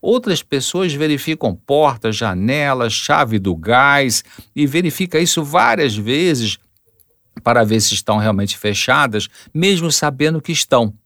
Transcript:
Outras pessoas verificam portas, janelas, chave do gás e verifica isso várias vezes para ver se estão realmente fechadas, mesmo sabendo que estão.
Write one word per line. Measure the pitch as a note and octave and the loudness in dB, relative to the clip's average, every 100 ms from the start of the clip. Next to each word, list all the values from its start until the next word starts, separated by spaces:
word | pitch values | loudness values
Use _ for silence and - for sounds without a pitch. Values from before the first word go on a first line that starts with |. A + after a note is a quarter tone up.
Outras | - B3 A#3 D#3+ | 0 0 0 -4
pessoas | - C#3 - F3+ F#3 | -2 -6 -4 -4 -4
verificam | C#3+ D#3 D3 C#3 D#3 B2+ F2+ | -2 -2 -2 -4 -4 -4 -6
portas, | _ C#3+ D3+ A#2+ A2+ G#2 | _ 2 2 2 -4 -2
janelas, | A2+ F#2 G#2 C#3+ C#3+ C3 A#2+ | -2 -2 0 0 0 0 -2
chave | G#2 - D3+ C3 A2 | -4 0 2 2 0
do | G2 E2+ | -2 -4
gás | E2+ A#2+ C#3 C#3+ C3+ A2+ - - - | 2 4 6 4 2 -2 -6 -20 -16
e | - D3 | -2 0
verifica | D3+ F3+ - F3+ D#3 | 0 -2 -4 -2 0
isso | E3+ - | 0 -2
várias | D3 C#3+ A2+ F#3 C#3+ G#2+ | 0 2 2 2 0 -2
vezes | G#2 C3+ F3+ C#3+ A2 - _ _ _ _ _ _ _ - | -2 0 2 0 -2 -6 _ _ _ _ _ _ _ -6
para | - A#2 | 0 2
ver | G#2+ A2 | 4 2
se | G#2+ | 0
estão | G#2 - G#2+ | -2 -2 0
realmente | G#2+ G2+ G2+ - | 0 0 -2 -4
fechadas, | G#2 G2+ - C3+ C#3+ G#2+ - - - | -4 -4 0 2 2 -2 -8 -14 -12
mesmo | D#3 F#3 F#3+ E3 | -2 0 2 0
sabendo | D3 D3+ C3+ D3+ D#3+ | -2 -2 0 0 0
que | D3 | -4
estão. | D#3 - B2+ A2+ G#2 | -4 2 2 2 -4